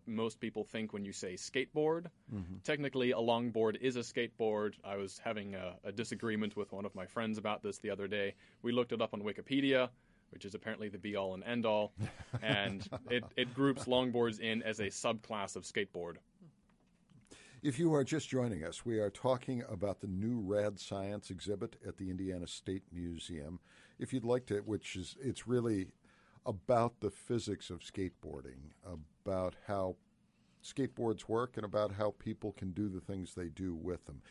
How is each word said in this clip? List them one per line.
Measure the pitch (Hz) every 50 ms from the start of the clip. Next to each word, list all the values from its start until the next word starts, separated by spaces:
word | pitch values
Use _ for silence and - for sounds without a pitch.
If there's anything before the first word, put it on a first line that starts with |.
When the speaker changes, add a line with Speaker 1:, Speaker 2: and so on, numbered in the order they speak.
| -
Speaker 1:
most | 120 110 110 113 113 - -
people | 120 110 107 110
think | 104 - - 113 110 104
when | - 101 101
you | 98
say | 92 - - 95 92
skateboard. | 92 - - - 131 135 - - 151 151 156 160 170 175 165 - _ _ -
Speaker 2:
Mm-hmm. | 110 101 87 87 95 -
Speaker 1:
Technically, | - - 151 147 143 135 127 131 123 123
a | 123
longboard | 117 117 117 117 117 120 120 107 113 110 110 104 110
is | 120 131 123
a | 123
skateboard. | 113 - - 131 120 110 - - 113 110 107 104 104 104 98 - -
I | 98 101 101
was | 98 95 - - -
having | 117 110 107 101 101 98
a, | 92 92 90 90 92 -
a | 104
disagreement | 98 110 113 - 117 98 113 117 110 107 107 107 -
with | 104 101 -
one | - 95 104
of | 98 -
my | 98 92
friends | - - 120 113 110 110 107
about | 101 107 107 -
this | - 101 95 -
the | - 104
other | 98 95 101
day. | 95 104 104 98 98 - - - - - _
We | - 120
looked | 120 123 120 -
it | 123 110
up | 113 - -
on | 104
Wikipedia, | 101 104 98 - - - 135 139 139 139 135 127 127 127 127 - _ _ _ _ _ _
which | - - -
is | 98 95
apparently | 104 - 113 107 101 107 104
the | 101 95
be-all | 98 104 101 98 95 95 95
and | 92
end-all, | 98 113 120 120 113 113 107 107 104 104 - - 107 - -
Speaker 2:
<laughs> | - - - - 123
Speaker 1:
and | 110 110 107 101 101 98 98 98 104 - - - - -
it, | 123 123 - - -
it | - 123 120
groups | 117 131 139 139 127 - -
longboards | 127 127 127 127 127 117 120 120 117 110 104
in | 113 113 110 113
as | - 110 107 -
a | 104 98
subclass | - - - 120 117 110 - - 113 104 98 92 -
of | 95 87
skateboard. | - - 113 101 - - 90 87 85 85 - - _ _ - 185 156 - _ _ _ _ _ _ _ _ _ _ - - - - - - - - - - 123
Speaker 2:
If | - 147 120 135
you | 170 165 156
are | 143 131
just | - 156 151 - -
joining | 135 131 120 120 104 78
us, | 78 85 85 - -
we | 120 113 107
are | 104 101
talking | - - - 127 127 123 - - 131 120 117 -
about | 110 87 98 101 92 -
the | -
new | 101 92 95 104 117 123 117
Rad | 101 90 101 104 104 104 101 90
Science | - - 101 98 98 98 104 104 - -
exhibit | 98 85 - 95 104 95 117 113 - - -
at | 98 -
the | - 98 92
Indiana | 92 92 95 92 92 90 85
State | 80 - - - 98 95 95 - -
Museum. | 85 87 87 85 85 80 - - 87 76 71 78 90 87 - - - - - - - -
If | - -
you'd | 127 131 107
like | 117 123 131 123
to, | - 101 104
which | 101 110 107 98 - - -
is, | 95 90 - - -
it's | - 90 82 - - 110
really | 123 123 117 117 110 95 92 98 - _ _ - - - - - - - -
about | - 107 90 - - 123 117 117 120 - -
the | 107 101
physics | - - - - 123 113 101 104 98 - - -
of | 90 -
skateboarding, | - - - - 95 90 - _ - 80 73 69 65 65 64 67 71 76 - _ -
about | - 87 78 76 - _ _ - 101 95 92 92 90 90 - -
how | - 101 98 95 92 90 - _ _ _ _ _ _ _ _ _ _ _ _
skateboards | - - - - 131 123 - - 117 113 107 95 - -
work | 110 113 127 127 -
and | 113 107
about | 101 98 107 107 101
how | 98 98 107 104 - -
people | - 110 107 - - 107
can | 98 - 101 95
do | 85 98 104 104
the | 92 92
things | 87 - 98 95 90 82 -
they | 92 87 82
do | 76 - 95 92 85
with | 80 80 90 87 80 -
them. | - 73 64 - -